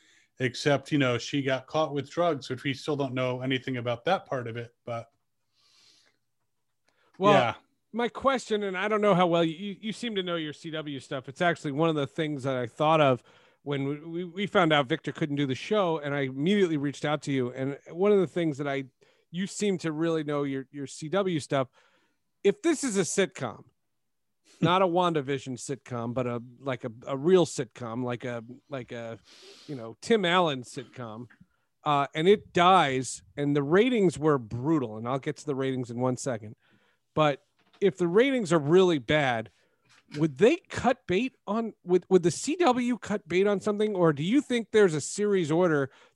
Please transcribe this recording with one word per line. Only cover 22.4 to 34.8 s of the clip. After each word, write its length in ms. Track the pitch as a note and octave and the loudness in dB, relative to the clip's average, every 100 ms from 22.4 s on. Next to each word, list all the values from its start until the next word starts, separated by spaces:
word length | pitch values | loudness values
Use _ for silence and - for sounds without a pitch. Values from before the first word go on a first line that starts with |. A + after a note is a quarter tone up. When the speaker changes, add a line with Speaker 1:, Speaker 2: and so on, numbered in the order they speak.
Speaker 2:
If 180 | G3+ G3 | 0 2
this 220 | E4+ D4+ | 0 0
is 120 | C4+ G3 | 0 -2
a 40 | |
sitcom, 600 | E3 - F3+ - B2 G2+ - _ _ _ _ | -2 0 -2 -2 -8 -10 -18 _ _ _ _
Speaker 1:
<laughs> 460 | _ _ _ _ - | _ _ _ _ -2
Speaker 2:
not 220 | E3 F#3 | 2 4
a 40 | F#3+ | 4
WandaVision 680 | E3+ F3 D#3 C3 C#3 C3+ B2 | 2 2 0 -2 -6 -6 -10
sitcom, 540 | - C3+ - A#2+ A#2 | -8 -10 -8 -8 -6
but 120 | B2 A#2+ | -4 -4
a, 160 | A#2+ B2 A#2+ | -6 -10 -12
like, 240 | C3+ B2+ | -8 -8
a, 60 | B2 A#2 B2+ | -8 -12 -10
a 100 | C3+ | -2
real 300 | D#3 F#3 D#3+ | 4 4 4
sitcom, 580 | - A#2+ - A#2+ A#2 | -2 -10 -10 -10 -6
like 200 | B2 A#2+ | -6 -6
a, 180 | B2+ A#2+ A2+ B2+ - | -8 -10 -12 -20 -14
like 220 | C#3 A#2 | -14 -12
a, 260 | A#2+ A#2 A2+ _ - - - - | -12 -12 -14 _ -20 -20 -20 -14
you 100 | C3+ | -12
know, 200 | A2+ - | -12 -8
Tim 220 | - A3+ | 0 2
Allen 380 | F3 F3+ E3+ C3 | 4 2 2 0
sitcom, 640 | A#2+ - A#2+ - A#2 A2 B2 _ _ _ _ _ | -8 -14 -14 -14 -12 -12 -16 _ _ _ _ _
uh, 220 | D3+ C#3+ C#3 | 0 0 0
and 120 | D#3 F3 | 2 4
it 240 | G#3 - | 4 2
dies, 720 | F3+ F3 F#3+ D3 C3 B2 - - - | 4 6 6 4 0 -4 -10 -12 -4
and 180 | C#3+ | 0
the 80 | C#3+ | 0
ratings 560 | C#3 F#3 B3+ A#3+ F#3 C3+ | 4 4 4 4 2 2
were 180 | D#3 C#3+ | 0 0
brutal, 580 | G#2+ A#2 C#3 D#3+ | -2 -6 0 0